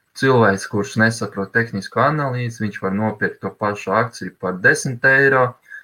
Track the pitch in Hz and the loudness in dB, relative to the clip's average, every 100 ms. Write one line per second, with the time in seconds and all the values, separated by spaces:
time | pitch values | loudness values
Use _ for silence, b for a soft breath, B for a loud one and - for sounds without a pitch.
0 | _ - 135 127 107 95 - 104 101 113 | _ -2 2 4 4 2 -2 -4 -2 2
1 | 110 113 113 101 98 117 113 98 - 120 | 2 0 -6 -6 -4 -2 -2 -6 -4 0
2 | 135 151 139 123 120 117 107 - 95 98 | 0 0 -2 -4 -6 -4 -6 -4 -4 -2
3 | 110 107 95 - 98 - 104 104 - 104 | -2 -2 -6 -6 -10 -6 -4 -4 -2 0
4 | 120 - 92 - 90 92 120 151 143 120 | -2 -6 -12 -8 -8 2 2 2 -2 0
5 | 135 135 135 131 123 - B B | 2 4 4 4 2 -2 B B